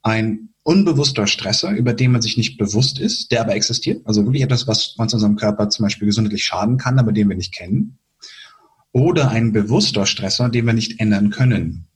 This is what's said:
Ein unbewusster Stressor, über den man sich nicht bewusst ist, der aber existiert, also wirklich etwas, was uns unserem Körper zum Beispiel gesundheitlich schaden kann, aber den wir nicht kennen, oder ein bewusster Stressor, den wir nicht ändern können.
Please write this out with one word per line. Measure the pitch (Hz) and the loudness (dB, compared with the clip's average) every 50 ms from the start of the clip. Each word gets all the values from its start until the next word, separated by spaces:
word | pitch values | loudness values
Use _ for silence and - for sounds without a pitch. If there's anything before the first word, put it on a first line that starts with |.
Ein | _ 113 110 110 - 110 107 - - - _ _ _ | _ -2 -2 0 0 -2 -4 -6 -10 -18 _ _ _
unbewusster | 147 165 196 202 180 156 135 143 135 - - 104 | 2 4 4 4 4 2 2 0 0 0 0 0
Stressor, | 101 - - - 95 - - - - | 0 -2 -4 -4 -4 -4 -2 -2 -2
über | 104 - 127 123 117 | -2 0 0 0 2
den | - 127 127 | 2 2 2
man | 123 117 110 | 4 2 0
sich | 113 - | -2 -2
nicht | 120 107 - - | -2 -4 -4 -2
bewusst | - 107 98 - 107 131 - - | -4 -4 0 0 0 0 0 -2
ist, | - 160 233 - - - - | -2 -4 -4 -4 -4 -4 -4
der | 120 117 | -2 -2
aber | 113 107 98 | 0 -2 -2
existiert, | 104 - - - - - - - - - | -2 -2 -2 -4 -4 -2 -4 -4 -4 -4
also | - 107 104 104 | -2 0 2 2
wirklich | 117 131 139 | 2 2 0
etwas, | 131 131 127 117 - | 2 0 0 0 0
was | - 107 - - - - | -2 -2 -2 -2 -4 -4
uns | - - - - | -4 -4 -2 0
unserem | 110 107 104 104 | 2 2 2 2
Körper | 104 110 107 104 - 107 104 | 2 0 -2 0 0 -2 -2
zum | - - 107 | 0 -2 -2
Beispiel | 101 - - 104 | -2 -2 -2 -2
gesundheitlich | 104 104 113 110 104 104 98 - | 0 0 2 0 0 -2 -4 -4
schaden | - - - 104 110 127 | -4 -4 -2 0 0 0
kann, | 131 - 127 127 | 0 0 2 2
aber | 131 120 110 | 2 2 2
den | 101 107 104 101 | 2 2 2 2
wir | 92 | 0
nicht | 87 90 - - | -2 -6 -8 -10
kennen, | - - 90 101 135 214 - - _ _ _ _ _ - - - - - - - _ _ _ _ _ _ _ | -14 -6 -4 -2 -2 -2 -4 -6 _ _ _ _ _ -20 -20 -20 -20 -20 -20 -20 _ _ _ _ _ _ _
oder | _ 123 135 170 180 160 139 123 | _ 2 2 4 4 2 2 2
ein | 110 113 117 113 | 2 2 2 2
bewusster | 104 107 101 104 120 180 208 - - 104 98 | 2 0 0 2 2 2 2 2 0 0 -2
Stressor, | 98 - - 98 95 101 104 123 120 | -2 -2 -4 -4 -4 -2 0 0 0
den | 113 120 113 | 0 0 0
wir | 117 113 | 2 2
nicht | 113 107 - - - | 0 0 -4 -4 -2
ändern | 110 107 104 98 104 104 | 0 0 2 2 2 0
können. | 104 - 131 127 110 92 85 82 87 85 82 _ _ | 2 2 2 2 2 2 -2 -4 -8 -10 -14 _ _